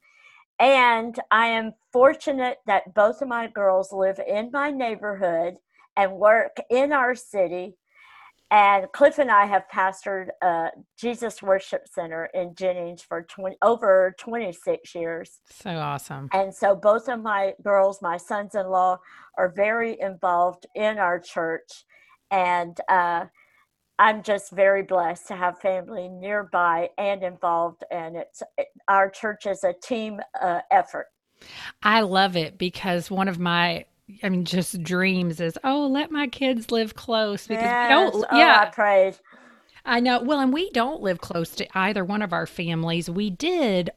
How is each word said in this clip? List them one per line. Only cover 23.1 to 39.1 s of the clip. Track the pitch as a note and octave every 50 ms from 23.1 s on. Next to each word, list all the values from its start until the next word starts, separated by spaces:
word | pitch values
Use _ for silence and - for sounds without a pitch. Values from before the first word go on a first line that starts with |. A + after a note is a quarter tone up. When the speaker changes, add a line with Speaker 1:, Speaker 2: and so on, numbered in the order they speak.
| E3+ E3+ F#3 - _ _ _ _ _ _ _ _ _ _ _ _ _ -
Speaker 1:
I'm | G#3 A3 G#3+ G#3+
just | - G#3+ G3+ G3 - -
very | F3+ F#3+ G3 G3 G3 G3
blessed | F#3+ G3 F#3+ F3+ E3+ E3 F3 - - -
to | G3+
have | F3+ F#3 F3+ F3 -
family | - F#3+ F#3+ F#3 F3 F#3 A3+ F#3 F3+ F3+
nearby | F#3 F3+ F#3 G3+ G#3 G#3 G3+ E3+ - F3+ F3 E3+ E3 E3+ F3 - - -
and | G3+ G3+ G3+ F#3+
involved. | F#3+ F3+ F3+ - - F3 E3+ E3+ E3+ E3+ E3+ - - -
And | F3+ F3 E3 D#3+ E3+
it's, | E3 - - - - - - - -
it, | - - _ _ - -
our | G3 G3 F#3+ G3
church | G3 - - G#3+ G#3 - -
is | G3+ F#3+ -
a | - F3+ F3+
team, | F3+ - - B3+ A3 A3 G#3+ G#3 G3 - - - -
uh, | F#3 F3+ F3 E3+ - -
effort. | G3+ F#3+ F3+ - - - - _ _ _ _ _ _ _ - - - - - - - -
Speaker 2:
I | - G3+ A3 A3+
love | G#3+ F3+ F#3 F#3+ G3 F#3+ F3+
it | F3 D#3 - - -
because | F3+ F#3 - - - F#3+ F3 F3 E3 -
one | G3 F#3 F#3+ G3
of | F3 E3+
my, | F3+ F3+ E3+ F3 F3 F3 E3 E3 - _ _ _ _ - G3 -
I | - G3
mean, | F#3 F3+ F3
just | - F3 F#3 E3 - - F3+
dreams | D#3+ E3 F3+ F3+ F#3 F#3+ F#3 F3+ F3 E3+ D#3+ E3+
is, | E3+ E3 - -
"Oh, | - C4+ C4+ D4 D4
let | C4+ C4 C#4+ D4+ E4
my | D4+ C#4+ D4
kids | B3 - - C4+ C4 C4 A3+ A3+ -
live | A#3 A3+ A3 A3 -
close," | - - A#3+ A3+ A3 A3 G#3 G3+ - -
because | - A3 A3
we | A#3 A#3+
Speaker 1:
Yes. | A#3+ A#3+ A#3+ A#3+
Speaker 2:
don't, | C4+ D#4+ F#4+ D#4+ - G#4 - -
Speaker 1:
Oh, | -
Speaker 2:
yeah. | D4 E4 D#4 B3+ G#3+
Speaker 1:
I | G#3+ G#3+
pray. | - A#3 G#3 G#3 G3 F#3+ F#3 F#3+